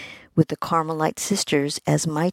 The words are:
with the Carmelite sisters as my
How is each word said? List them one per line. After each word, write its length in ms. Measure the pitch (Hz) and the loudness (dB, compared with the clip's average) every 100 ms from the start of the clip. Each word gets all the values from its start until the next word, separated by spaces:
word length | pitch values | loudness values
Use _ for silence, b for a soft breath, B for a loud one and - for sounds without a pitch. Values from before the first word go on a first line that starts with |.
| B B B | B B B
with 140 | - - | 2 2
the 80 | 151 | 2
Carmelite 640 | - 165 156 156 156 - | 0 0 0 0 0 0
sisters 640 | - 202 - 147 143 - - | -4 -2 0 0 0 -4 0
as 220 | 151 165 | 0 0
my 240 | 151 175 | 0 -2